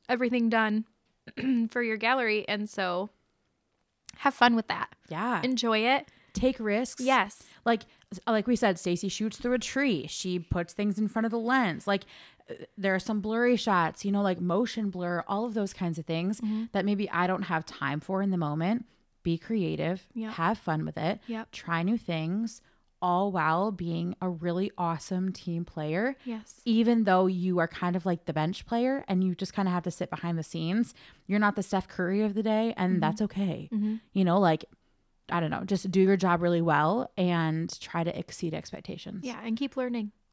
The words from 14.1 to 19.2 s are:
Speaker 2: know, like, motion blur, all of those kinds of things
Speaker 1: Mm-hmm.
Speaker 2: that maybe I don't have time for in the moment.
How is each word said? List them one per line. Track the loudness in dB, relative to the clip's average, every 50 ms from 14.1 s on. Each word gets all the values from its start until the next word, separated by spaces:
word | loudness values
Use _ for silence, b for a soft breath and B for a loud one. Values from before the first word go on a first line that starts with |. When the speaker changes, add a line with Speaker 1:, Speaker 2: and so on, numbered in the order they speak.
Speaker 2:
know, | 2 2
like, | 2 2 2 0
motion | 0 0 2 2 2 0 -2 -4 -4 -4
blur, | -4 -4 -2 -2 -2 -2 -2 -2
all | -2 -2 -2
of | -2 -2
those | -2 -2 -2
kinds | -2 -4 -2 -2 -2 -4
of | -4
things | -4 -2 -2 0 -2 -2 -2
Speaker 1:
Mm-hmm. | -2 -2 -2 -2 -4 -2
Speaker 2:
that | -2 0 2
maybe | 2 2 0 0 0
I | 0 2 2
don't | 2 0 -2
have | -2 -2 -2 -2 -4
time | -6 -8 -6 -4 -4 -4 -4
for | -4 -2 -2 0
in | 0 0
the | 0
moment. | 0 0 -2 -2 0 0 0 0 -2 b b b b b _ _ _